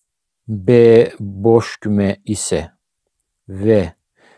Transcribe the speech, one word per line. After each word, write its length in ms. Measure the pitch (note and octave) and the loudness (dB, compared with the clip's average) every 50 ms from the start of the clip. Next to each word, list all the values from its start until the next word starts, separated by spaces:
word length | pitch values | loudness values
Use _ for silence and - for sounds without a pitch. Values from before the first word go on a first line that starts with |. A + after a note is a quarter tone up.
| _ _ _ _ _ _ _ _ _ - | _ _ _ _ _ _ _ _ _ -12
B 600 | A2 G2+ F#2 G#2+ B2 A#2+ A#2 A#2 A2+ A#2 A#2+ - - - | -12 -6 0 2 4 6 6 6 6 6 4 2 -2 -10
boş 560 | G#2+ G2+ G2 G2 G2+ A2+ A2+ A#2 G#2+ - - | -14 -14 -10 -4 0 2 2 2 0 -2 -10
küme 400 | - - G#2+ G#2 G2+ G2+ G2 G2+ - _ | -12 -8 -4 -4 -2 -2 -2 -4 -6 _
ise 460 | - G#2+ - - - F#2+ D#2 D#2 D#2 _ _ _ _ _ _ _ _ _ _ _ _ _ _ _ - | -10 -10 -8 -6 -6 -6 -6 -6 -10 _ _ _ _ _ _ _ _ _ _ _ _ _ _ _ -18
ve 440 | F#2+ F#2+ G2+ A2 A2 G#2 F2+ E2+ - _ _ _ _ _ _ _ _ | -12 -4 0 0 0 0 0 -4 -8 _ _ _ _ _ _ _ _